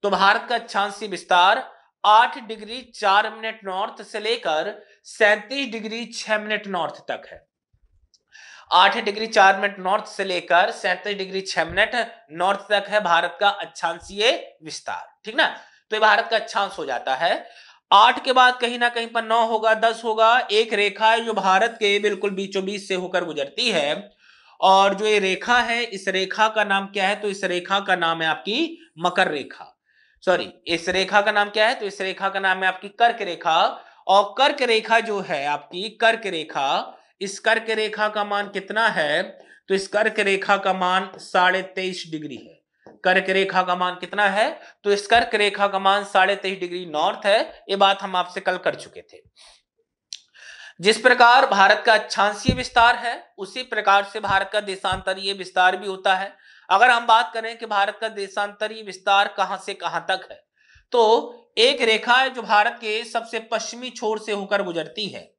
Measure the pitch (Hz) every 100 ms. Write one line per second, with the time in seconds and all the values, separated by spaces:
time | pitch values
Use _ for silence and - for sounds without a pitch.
0 | 208 185 196 220 - 202 - 214 202 196
1 | 214 175 - 180 180 240 262 - _ _
2 | 202 214 247 277 220 214 208 240 254 -
3 | 208 196 214 220 220 220 196 185 220 220
4 | 202 214 214 233 185 156 180 214 - _
5 | - - 208 208 208 277 269 226 214 220
6 | 240 - - 214 208 214 202 185 151 -
7 | - 117 - 80 _ _ _ _ _ _
8 | _ _ _ - - - - 170 196 233
9 | 214 202 220 220 190 196 202 196 185 208
10 | 208 - 190 175 165 170 214 220 196 180
11 | 208 196 190 190 190 185 165 180 220 240
12 | 220 - _ 156 180 196 - 202 196 208
13 | 185 170 175 - 202 202 175 - 170 170
14 | - 196 220 311 - _ 156 - - 90
15 | - _ - 247 311 - - _ _ 214
16 | 214 208 226 226 - - 196 180 139 123
17 | - 131 139 - - - - _ _ 196
18 | 233 254 269 254 247 247 240 240 240 240
19 | 233 233 220 226 226 226 220 220 226 226
20 | 233 220 220 240 - 208 233 220 202 196
21 | 220 233 233 208 190 190 226 226 208 202
22 | 208 190 202 190 196 196 190 208 - 190
23 | 180 180 170 151 139 - 240 180 143 165
24 | - _ _ _ _ _ 185 190 196 190
25 | 214 214 190 185 - 247 226 233 233 202
26 | 196 190 190 - 220 220 202 196 196 202
27 | 190 202 208 196 190 180 180 196 196 180
28 | 165 165 160 156 - 165 160 - _ 156
29 | 175 175 180 151 - - - _ _ _
30 | _ _ - 175 98 - - 165 185 185
31 | 185 202 208 208 208 214 214 262 208 190
32 | 190 185 196 190 190 185 185 185 202 -
33 | 233 233 190 165 175 160 220 - - _
34 | - 196 208 - 277 285 247 220 220 226
35 | 214 202 170 156 143 147 - 180 214 214
36 | 226 226 214 170 151 160 135 170 - -
37 | _ _ 190 196 220 226 220 220 214 208
38 | 214 214 208 202 202 196 190 208 226 185
39 | 151 156 202 - - _ _ 190 190 208
40 | 220 214 196 196 196 196 196 185 180 185
41 | 196 - - 190 180 185 190 190 185 180
42 | 165 156 147 117 113 - _ _ - _
43 | 185 185 185 190 190 185 180 180 180 175
44 | 175 196 208 190 254 320 - _ 202 202
45 | - 233 247 214 208 196 202 196 196 202
46 | 196 196 190 196 190 190 175 175 180 151
47 | 170 214 208 214 320 - - 202 196 196
48 | 196 185 175 196 185 180 175 - - -
49 | - - _ _ - _ _ _ _ _
50 | _ - _ _ - - - _ 180 226
51 | 254 240 240 262 262 196 196 214 - 214
52 | - - 202 208 - 175 247 240 233 240
53 | 233 262 - - 190 254 254 214 208 196
54 | 202 220 202 190 190 214 202 185 190 185
55 | 185 190 196 196 180 - 185 190 202 190
56 | 196 185 196 - _ - _ 190 247 233
57 | 233 226 240 226 220 226 226 208 202 208
58 | 220 202 196 202 208 202 214 220 208 180
59 | - 196 202 208 185 190 - 190 170 165
60 | 165 190 - - _ _ _ _ _ 247
61 | 220 226 294 - _ - 240 285 240 220
62 | 240 247 262 247 196 208 220 240 220 214
63 | 233 233 226 226 220 226 - 233 254 -
64 | 220 220 220 202 196 202 185 165 156 -
65 | 202 120 85